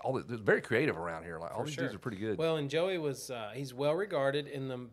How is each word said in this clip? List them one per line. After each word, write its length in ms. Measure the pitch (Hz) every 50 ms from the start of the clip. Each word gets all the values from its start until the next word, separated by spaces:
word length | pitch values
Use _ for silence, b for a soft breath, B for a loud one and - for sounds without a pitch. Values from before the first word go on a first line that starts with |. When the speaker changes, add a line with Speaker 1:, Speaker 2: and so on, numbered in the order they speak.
| -
Speaker 1:
all 80 | 123
the, 80 | 131 110
it 80 | 69 104
was 120 | 123 110
very 200 | 104 107 208 226
creative 360 | - - 113 117 156 127 90
around 280 | 80 - 170 165 - -
here. 140 | 87 82 80
Like, 140 | 82 -
all 80 | - 107
Speaker 2:
For 60 | 135
Speaker 1:
these 80 | 151 147
Speaker 2:
sure. 100 | 127 170
Speaker 1:
dudes 100 | 120 104
are 20 | 90
pretty 200 | - 127 104 92
good. 200 | 107 110 101 -
Speaker 2:
Well, 180 | 160 165 160
and 140 | 156 143 135
Joey 280 | 143 160 175 190 190 170
was, 320 | 151 143 131 120 - -
uh, 200 | 127 120 110 104 110
he's 200 | 131 139 127 123
well 200 | 127 143 147 156
regarded 520 | 175 208 202 170 143 135 139 139 147 143
in 220 | 143 143 135 135 131
the 180 | 127 123 123 117